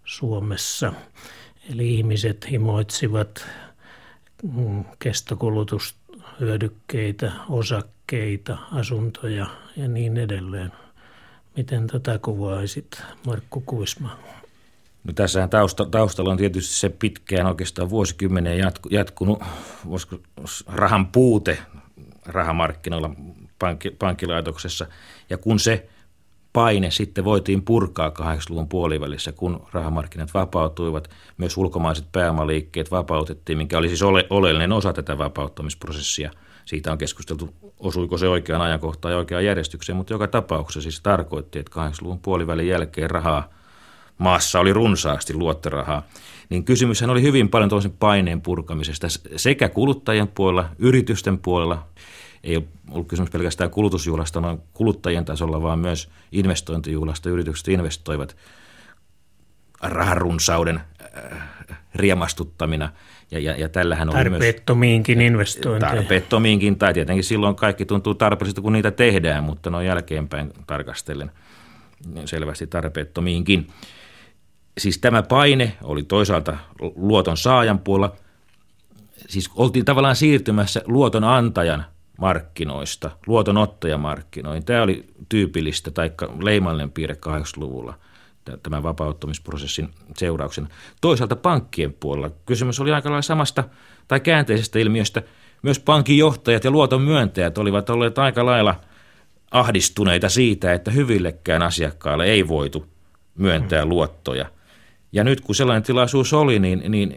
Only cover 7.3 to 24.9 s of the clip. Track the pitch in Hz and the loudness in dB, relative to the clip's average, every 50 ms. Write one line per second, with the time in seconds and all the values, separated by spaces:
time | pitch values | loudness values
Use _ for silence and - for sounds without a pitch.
7.3 | - - - - 143 120 110 - 120 101 101 - - _ _ - 139 117 107 107 | -6 -8 -10 -6 -4 -4 -2 -2 -4 -4 -4 -8 -16 _ _ -8 -6 -4 -4 -4
8.3 | 101 98 - - 127 131 - - 185 135 110 98 123 110 113 117 110 - - 113 | -6 -6 -8 -10 -10 -10 -10 -10 -6 -6 -4 -4 -4 -4 -4 -4 -6 -8 -8 -6
9.3 | 107 101 98 95 - - - - - 160 139 123 120 117 117 113 113 120 117 104 | -6 -6 -6 -8 -12 -16 -20 -18 -12 -8 -6 -4 -4 -4 -2 -2 -2 -2 -4 -4
10.3 | 101 95 92 92 95 98 90 90 - - - - _ _ _ - - - - - | -6 -6 -8 -8 -8 -8 -10 -10 -12 -14 -20 -20 _ _ _ -20 -20 -20 -20 -20
11.3 | _ _ _ _ - - 123 - 139 117 113 110 - 127 131 - 113 104 - 113 | _ _ _ _ -8 -8 -6 -4 -2 -4 -4 -2 -4 -4 -4 -2 -4 -4 -4 -6
12.3 | 107 98 101 98 95 95 98 101 - 143 - - - - - - - _ - 127 | -6 -4 -4 -4 -4 -4 -6 -6 -8 -10 -14 -14 -18 -18 -18 -20 -18 _ -8 -8
13.3 | 117 107 - - - 135 127 - - 113 101 - - - 143 110 - - - - | -8 -8 -8 -10 -12 -10 -10 -8 -6 -6 -6 -6 -8 -8 -10 -12 -12 -16 -20 -20
14.3 | - - - - _ _ _ _ _ _ _ _ _ _ - 87 82 - 101 92 | -20 -20 -20 -20 _ _ _ _ _ _ _ _ _ _ -12 -8 -2 -2 0 0
15.3 | - 95 92 92 - 107 104 92 - - 104 - 80 110 110 98 - - 92 95 | 2 0 0 2 4 4 4 4 2 -2 -4 0 2 2 2 2 0 -2 -2 0
16.3 | 95 92 101 101 87 92 - - - - - 98 - - - 104 - - _ - | 0 2 0 0 0 -2 -6 -4 -4 -2 -2 -2 -2 -2 -4 -4 -4 -6 _ -4
17.3 | 95 90 90 92 90 80 90 - - - 87 92 107 113 98 87 - - 98 92 | -2 0 0 0 0 -2 -6 -8 -4 -4 -4 -2 0 0 0 -2 -2 -4 -2 0
18.3 | 92 92 87 85 85 90 95 92 90 - - - 101 104 98 - - - 90 104 | 0 0 0 0 0 0 0 0 0 -4 -6 0 0 0 0 0 -4 -2 0 0
19.3 | 104 - - 87 80 - - - - - - 80 82 87 - - 92 - - _ | 0 0 -2 -12 -14 -14 -16 -18 -20 -16 -12 -8 -8 -8 -8 -10 -16 -18 -18 _
20.3 | - - 73 78 - - - - 92 87 101 95 110 101 95 90 - 127 127 127 | -20 -18 -14 -14 -14 -14 -14 -8 0 2 4 4 4 4 2 2 4 4 6 6
21.3 | 113 104 - - 78 - - - - - - - _ - - - - - - 87 | 4 2 2 0 -4 -4 -6 -16 -20 -20 -20 -20 _ -20 -20 -20 -20 -20 -14 -8
22.3 | 85 95 82 82 82 82 82 78 - - - 87 85 82 78 78 73 76 71 82 | -4 -2 -2 0 0 0 0 0 -2 -4 -8 -6 -4 -4 -4 -6 -8 -10 -16 -18
23.3 | 82 - - - _ - - 90 82 78 - 98 - - - 92 90 - 92 85 | -18 -20 -20 -18 _ -4 -2 -2 -2 -2 -8 -10 -6 -2 -2 -2 -2 -2 -4 -4
24.3 | 85 82 80 85 76 - - 90 - - 85 - | -4 -4 -4 -6 -8 -10 -10 -10 -8 -8 -10 -12